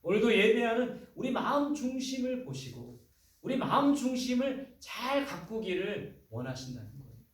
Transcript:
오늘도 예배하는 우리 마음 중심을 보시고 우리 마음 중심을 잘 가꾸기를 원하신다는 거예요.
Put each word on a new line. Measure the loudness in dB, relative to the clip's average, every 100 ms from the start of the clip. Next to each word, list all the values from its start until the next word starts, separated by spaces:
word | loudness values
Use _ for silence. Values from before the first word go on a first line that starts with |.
오늘도 | 2 4 6
예배하는 | 6 6 6 4 2 0 -4 -14 -6
우리 | -2
마음 | 0 2 2 2
중심을 | 0 -2 -4 -4 -4 -2 -4 -6
보시고 | -10 -10 -12 -14 -18 _ _ _ _
우리 | -4 -2
마음 | 2 4 6 4
중심을 | 2 0 0 2 2 -2 -10 -16
잘 | -14 -8 0 0 0
가꾸기를 | -8 -8 -6 -2 -2 -2 -4 -8 -14 _
원하신다는 | -8 -6 -8 -8 -10 -12 -16
거예요. | -18 -20 -20